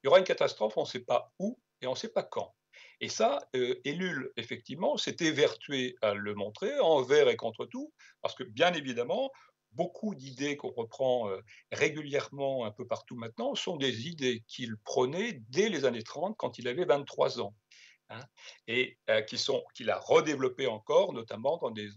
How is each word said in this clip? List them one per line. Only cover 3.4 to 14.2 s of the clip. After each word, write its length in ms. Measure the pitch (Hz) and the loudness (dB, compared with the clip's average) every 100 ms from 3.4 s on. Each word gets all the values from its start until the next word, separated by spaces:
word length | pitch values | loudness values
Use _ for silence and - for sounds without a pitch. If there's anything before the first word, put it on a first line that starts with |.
| - 127 | -2 -2
euh, 240 | 123 143 | 0 0
Ellul, 480 | 139 160 185 147 127 - | -4 -2 -2 -4 -6 -8
effectivement, 640 | 113 113 - 143 175 151 | -8 -10 -10 -2 0 0
s'est 180 | - 127 | -4 -2
évertué 760 | 160 139 147 - - 139 127 - | 0 4 2 2 -6 -4 -4 0
à 100 | 107 | 0
le 220 | 101 101 | 0 -4
montrer 440 | 101 101 - 208 285 | -4 -6 -4 -4 2
envers 480 | 180 151 127 147 131 | 6 6 6 8 8
et 80 | 117 | 4
contre 280 | 117 - | -2 -6
tout, 300 | - 247 302 _ - _ | -8 -8 -10 _ -20 _
parce 140 | - | -6
que, 100 | - | -6
bien 300 | 127 110 170 | -10 2 2
évidemment, 560 | 170 135 120 123 202 269 - - _ _ | 2 -4 -4 -2 -2 -2 -6 -20 _ _
beaucoup 420 | 120 180 - 214 | -6 -6 -4 -6
d'idées 440 | 160 135 123 143 143 | -6 -12 -6 -4 -4
qu'on 140 | 135 | -6
reprend, 580 | - 117 - 131 123 107 | -8 -8 -2 0 2 0
euh, 100 | 95 - - _ | -6 -10 -20 _
régulièrement 960 | 120 151 151 147 135 - 139 139 131 110 | 0 0 0 -4 -4 -4 -4 -2 -2 -4
un 40 | |
peu 160 | 107 123 | -8 -6
partout 300 | 110 - 123 | -6 -6 -10
maintenant 380 | 113 - 254 | -10 -6 -4
sont 240 | 247 - 165 | -4 -4 -2
des 300 | 135 110 131 | -2 -2 -8
idées 360 | 165 | -2